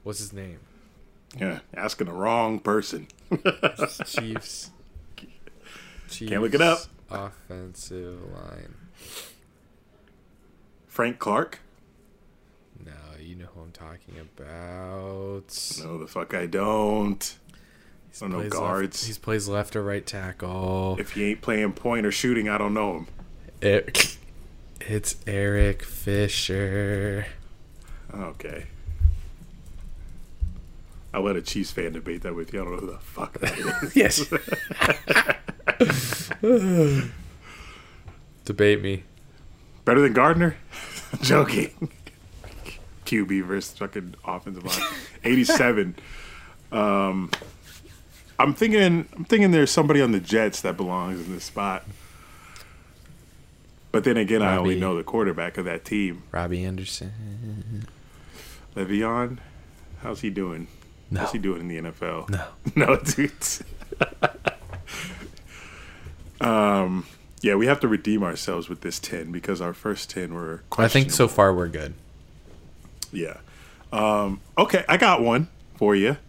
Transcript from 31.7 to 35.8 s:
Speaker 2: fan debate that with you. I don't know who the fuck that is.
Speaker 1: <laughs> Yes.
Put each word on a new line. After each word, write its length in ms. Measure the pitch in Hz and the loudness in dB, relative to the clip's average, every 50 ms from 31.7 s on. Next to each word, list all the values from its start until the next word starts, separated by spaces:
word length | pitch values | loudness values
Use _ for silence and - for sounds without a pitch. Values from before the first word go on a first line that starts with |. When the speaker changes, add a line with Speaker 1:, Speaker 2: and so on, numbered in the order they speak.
Speaker 2:
fan 200 | - - 85 82 | -4 -6 -6 -4
debate 300 | 80 80 80 85 85 85 | -6 -8 -8 -8 -8 -6
that 120 | - 92 85 | -6 -8 -6
with 180 | 85 82 - | -8 -8 -8
you. 80 | - 98 | -6 -6
I 40 | 92 | -6
don't 100 | 87 87 | -6 -6
know 60 | 90 | -6
who 100 | 98 90 | -8 -10
the 60 | - - | -10 -12
fuck 400 | - - - - - - - - | -14 -12 -10 -10 -10 -10 -6 -4
that 160 | - - - - - - - 1077 - | -4 -4 -4 -4 -4 -4 -2 -2 -4
is. 120 | 165 - | 2 6
Speaker 1:
<laughs> 0 | |
Yes. 320 | 269 208 - - - 143 - 165 - - - - - - - - - - - - - - - - 226 226 - - - - - - - - - - - | 6 6 6 4 2 -2 0 -2 -4 -2 -4 -6 -6 -6 -8 0 2 4 4 4 2 2 4 4 4 6 4 0 -2 -2 -12 -12 -4 -2 -2 4 4